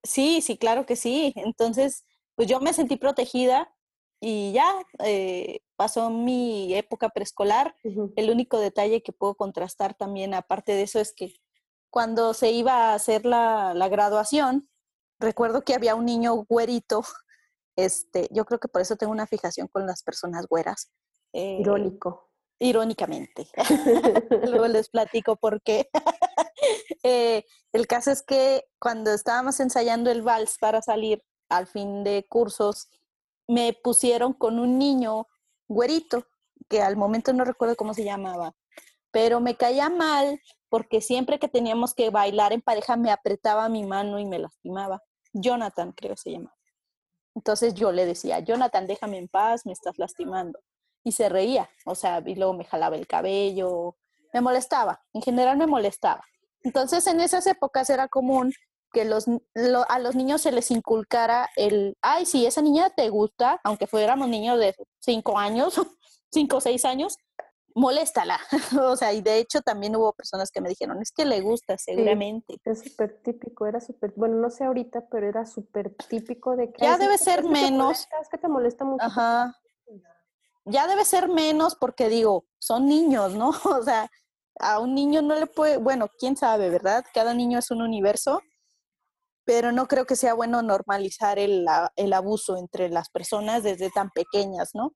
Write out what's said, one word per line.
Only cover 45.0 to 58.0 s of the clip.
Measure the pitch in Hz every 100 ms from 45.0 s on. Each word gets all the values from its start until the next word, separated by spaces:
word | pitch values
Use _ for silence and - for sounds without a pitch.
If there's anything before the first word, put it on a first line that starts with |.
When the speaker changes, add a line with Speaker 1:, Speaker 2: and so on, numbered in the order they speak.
| _ _ _
Speaker 1:
Jonathan, | 202 220 240 214 - 175
creo | - 202 202
se | -
llamaba. | 165 - _ _ _ _ _ _ _ _ 226
Entonces | - 214 233 190
yo | 208
le | 180 180
decía, | 170 185 170
"Jonathan, | 165 240 247 202 185
déjame | 202 208 190
en | 180
paz, | 190 214 233 202
me |
estás | 180 180 -
lastimando". | 175 - 254 185 349 294 _ _ _ _
Y | 233
se | - 208
reía, | 185 214 254 180 _ -
o | 185
sea, | 185 170 -
y | 190
luego | 190
me | 185 175
jalaba | 165 165 160
el | 175
cabello, | 165 185 196 202 190 185 175 175 _ _ _ _
me | 240
molestaba, | 247 254 247 285 208 170 _
en | 220
general | 233 240 254 277
me | 320
molestaba. | 277 202 - 190 151 - _ _ _
Entonces | 254 262 262 349 381
en | 330
esas | 349 359 381
épocas | 381 269 269 262
era | 262